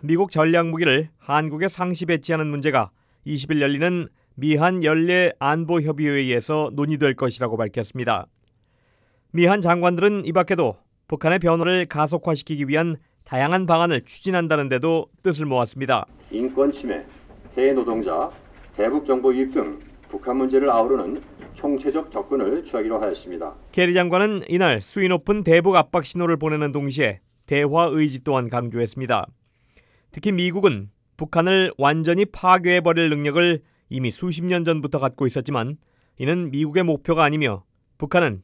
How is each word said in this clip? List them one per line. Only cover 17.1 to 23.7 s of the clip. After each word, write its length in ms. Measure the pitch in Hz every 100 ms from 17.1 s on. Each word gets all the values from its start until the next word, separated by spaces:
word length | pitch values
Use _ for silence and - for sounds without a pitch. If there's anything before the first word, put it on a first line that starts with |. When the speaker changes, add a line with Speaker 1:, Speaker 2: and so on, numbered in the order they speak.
| - - - -
Speaker 2:
해외 200 | 123 135
노동자, 560 | 131 117 113 101 - - - - - -
대북 300 | - 110 147
정보 300 | 143 127 127
유입 180 | 127 131
등 260 | 139 104 98 - - -
북한 300 | - - 135
문제를 320 | 131 131 139
아우르는 520 | 117 113 135 - - - - -
총체적 580 | - 147 262 - - -
접근을 540 | - - 135 98 160
취하기로 340 | 165 117 110 110
하였습니다. 520 | 104 85 90 85 - - -